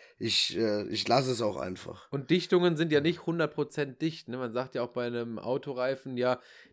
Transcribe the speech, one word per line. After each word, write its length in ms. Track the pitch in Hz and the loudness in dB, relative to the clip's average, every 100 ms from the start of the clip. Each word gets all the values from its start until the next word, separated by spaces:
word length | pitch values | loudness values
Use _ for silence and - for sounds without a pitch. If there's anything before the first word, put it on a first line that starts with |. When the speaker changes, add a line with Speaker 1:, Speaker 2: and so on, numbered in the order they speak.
| - - | -20 -6
Speaker 1:
ich, 380 | 113 - - 85 | 0 2 2 2
äh, 300 | 110 104 98 | 0 0 -2
ich 180 | 110 - | -4 4
lasse 240 | 131 131 | 4 4
es 100 | 117 | 2
auch 140 | 107 82 | 0 0
einfach. 540 | 90 92 - - - | -4 -6 -12 -16 -8
Speaker 2:
Und 180 | 139 135 | -8 2
Dichtungen 460 | 175 - 180 175 156 | 2 4 4 4 2
sind 160 | 165 | 4
ja 80 | 147 | 4
nicht 260 | 156 170 170 | 4 0 -2
hundert 260 | 170 151 | 0 0
Prozent 460 | - 147 - 139 123 | -2 -4 -4 -6 -4
dicht, 280 | 160 160 - | -4 -4 -8
ne? 100 | 127 | -6
Man 140 | 120 | -4
sagt 220 | 120 131 | -4 -4
ja 80 | 131 | -4
auch 100 | 123 | -4
bei 140 | 123 120 | -4 -4
einem 320 | 120 117 110 | -4 -4 -6
Autoreifen, 760 | 117 135 143 127 127 135 135 123 | -4 -4 -4 -2 -2 -2 -6 0
ja, 240 | 123 123 - - - | 0 0 -6 -20 -18